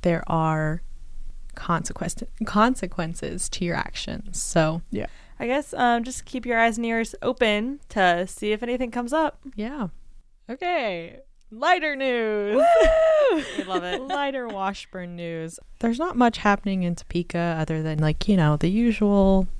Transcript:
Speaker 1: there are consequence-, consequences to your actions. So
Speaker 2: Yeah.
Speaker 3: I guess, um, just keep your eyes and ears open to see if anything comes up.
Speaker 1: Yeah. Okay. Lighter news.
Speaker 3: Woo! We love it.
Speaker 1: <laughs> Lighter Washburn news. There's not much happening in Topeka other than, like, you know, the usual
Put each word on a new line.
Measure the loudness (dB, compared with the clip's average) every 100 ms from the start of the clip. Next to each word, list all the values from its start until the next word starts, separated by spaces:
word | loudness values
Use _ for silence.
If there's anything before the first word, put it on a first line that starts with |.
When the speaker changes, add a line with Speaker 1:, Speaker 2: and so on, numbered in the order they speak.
Speaker 1:
there | 2 0 0
are | 0 2 0 0 -4 -6 -12 -10 -8 -8 -8 -12
consequence-, | -12 -4 -2 -2 -6 -6 -6 -10 -8 -2
consequences | 2 4 2 -4 -4 -6 -4 -8 -6 -6
to | -4
your | -2 -2
actions. | -4 -6 -8 -8 -8 -6
So | -2 2 2 0 -6
Speaker 2:
Yeah. | -8 -8 -12 -20 -10
Speaker 3:
I | -4
guess, | -2 -4
um, | 0 2 2
just | -2 -10
keep | -10 -10 -2
your | 2
eyes | 2 2
and | -2
ears | -2 -2 -4
open | -4 0 2 2 -2 -8 -8
to | 2 4 4 -2
see | -6 -4
if | -4
anything | -2 -4 -4
comes | -4 -2
up. | 0 0 -2 -16 -8
Speaker 1:
Yeah. | -8 -6 -8 -8 -18 -20 -20 _ -14
Okay. | -6 -2 -2 -2 -4 -8 -16 -20 -20 -20
Lighter | -4 2 2 2 0
news. | 0 0 0 0 2 4
Speaker 3:
Woo! | 6 8 6 6 6 6 4 4 -2 -6
We |
love | -4 -2
it. | -2 -4
Speaker 1:
<laughs> | -4
Lighter | -2 -2 -4 -6
Washburn | -4 -4 -6 -12 -12 -12 -10
news. | -8 -6 -8 -12 -20 -4
There's | -2 0
not | -2 4
much | 4 4
happening | 0 0 0 -2
in | -2
Topeka | -4 -4 -4 -2 -2 -2 -2
other | -2 -2
than, | -2 0
like, | 2 2 2
you | 4
know, | 6 4
the | 2
usual | 2 2 4 4 6 6 6 4 -2